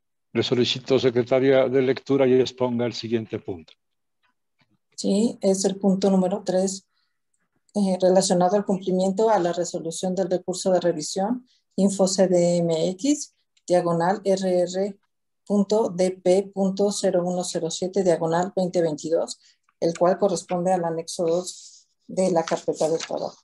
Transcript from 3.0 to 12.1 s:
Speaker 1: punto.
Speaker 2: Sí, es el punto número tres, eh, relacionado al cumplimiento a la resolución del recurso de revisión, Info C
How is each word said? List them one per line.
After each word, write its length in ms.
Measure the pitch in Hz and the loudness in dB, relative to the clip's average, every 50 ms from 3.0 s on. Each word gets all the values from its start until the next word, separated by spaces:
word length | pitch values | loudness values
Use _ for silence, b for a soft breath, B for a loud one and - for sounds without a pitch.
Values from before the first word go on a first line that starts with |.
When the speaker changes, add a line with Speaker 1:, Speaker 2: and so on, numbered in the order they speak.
| - 110 117 113 110 107 - 104 | -8 -4 -4 -4 -4 -4 -10 -10
Speaker 1:
punto. 340 | - - 98 82 80 _ _ _ _ _ _ _ _ _ _ _ _ _ _ _ _ _ _ _ _ _ _ _ _ _ _ | -8 -8 -12 -12 -12 _ _ _ _ _ _ _ _ _ _ _ _ _ _ _ _ _ _ _ _ _ _ _ _ _ _
Speaker 2:
Sí, 440 | - - 196 196 202 226 240 - - | -8 -4 -2 0 0 0 0 -2 -2
es 240 | - 196 190 190 - | 0 0 0 2 0
el 120 | 196 190 190 | -2 -2 0
punto 340 | - 196 185 190 202 196 | 0 0 2 2 2 2
número 320 | 190 185 185 180 196 220 196 | 2 2 2 0 -2 -4 -4
tres, 420 | - 180 185 190 190 190 - _ _ _ _ _ _ _ _ _ _ _ _ _ _ _ _ _ _ - | -2 -2 0 0 -2 -4 -6 _ _ _ _ _ _ _ _ _ _ _ _ _ _ _ _ _ _ -4
eh, 240 | 208 196 190 185 185 | -2 0 0 0 2
relacionado 560 | 190 180 185 190 185 190 190 175 175 180 202 | 4 4 4 4 4 4 2 2 4 4 2
al 80 | 208 202 | 2 0
cumplimiento 680 | - 196 185 190 190 185 185 185 190 190 190 220 226 | 0 -2 -4 -2 -2 -2 0 0 0 0 2 2 2
a 80 | 214 196 | 2 2
la 140 | 170 175 170 | 2 0 -2
resolución 600 | 180 170 - - 165 156 165 165 - - 185 185 | -2 -4 -6 -6 -8 -8 -8 -8 -6 -6 -4 -2
del 160 | 185 190 180 | -2 -2 -2
recurso 420 | 185 175 - - 180 185 - 196 | -2 -4 -4 -4 -8 -4 -2 0
de 100 | 185 175 | 0 2
revisión, 680 | - 175 165 151 151 - - 190 190 214 247 254 - _ _ _ _ _ - - | 2 0 -2 -2 -4 -8 -4 -4 -2 -2 -4 -6 -8 _ _ _ _ _ -2 0
Info 300 | 185 196 196 196 190 | 2 2 2 2 0
C 200 | 185 | 0